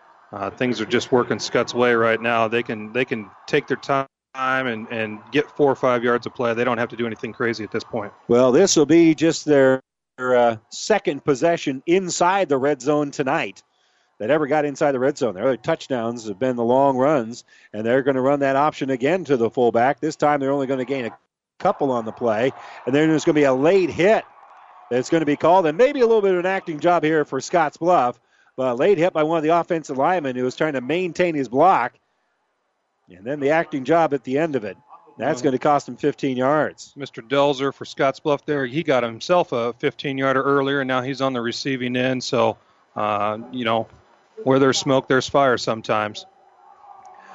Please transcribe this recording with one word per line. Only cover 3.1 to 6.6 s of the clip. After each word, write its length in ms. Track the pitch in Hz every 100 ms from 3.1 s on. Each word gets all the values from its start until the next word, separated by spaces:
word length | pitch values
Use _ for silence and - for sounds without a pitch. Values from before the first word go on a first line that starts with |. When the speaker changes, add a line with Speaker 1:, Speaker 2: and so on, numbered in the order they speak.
| 117 95 - -
Speaker 1:
take 200 | 151 -
their 120 | 135
time 280 | - 139 135 _ _
and, 520 | 131 131 131 131 110 117
and 300 | 117 110 107 110
get 180 | 147 -
four 220 | - 143
or 20 |
five 300 | 123 131 123
yards 220 | 123 120 113
of 80 |
play. 180 | - 120
They 120 | 117